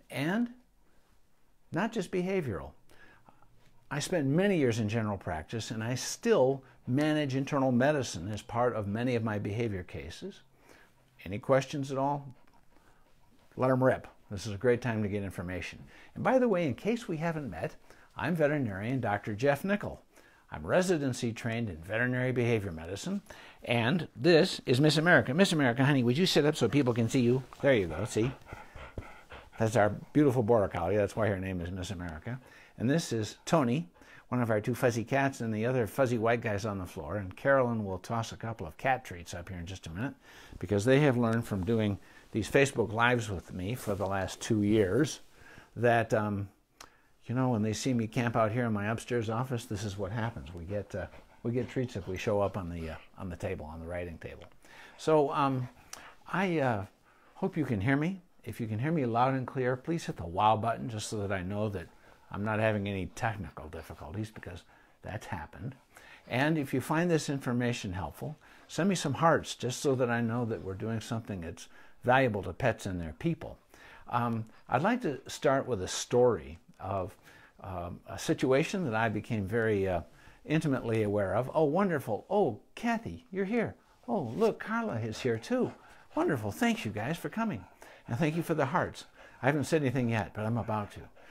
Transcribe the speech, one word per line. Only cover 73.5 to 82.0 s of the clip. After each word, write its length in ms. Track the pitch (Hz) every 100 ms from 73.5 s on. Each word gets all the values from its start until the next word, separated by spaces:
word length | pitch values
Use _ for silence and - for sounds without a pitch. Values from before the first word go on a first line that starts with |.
| 101 _ - - - -
Um, 360 | 120 120 113 110 - -
I'd 140 | 123
like 200 | 185 247
to 180 | 190 131 -
start 400 | - 151 135 135
with 160 | 107
a 40 | 92
story 720 | - - 120 123 98 69 82 - -
of, 340 | 95 98 92 - - - - -
um, 380 | 98 90 87 104 -
a 100 | 98
situation 680 | - 160 135 131 165 196 156
that 100 | 110
I 140 | 113
became 360 | 104 - 113 92
very, 400 | 117 110 101 95
uh, 160 | 87 - - - - -
intimately 580 | 156 156 131 117 113
aware 320 | 104 101 95 101
of. 160 | 135
Oh, 120 | 156 156
wonderful. 600 | 170 202 151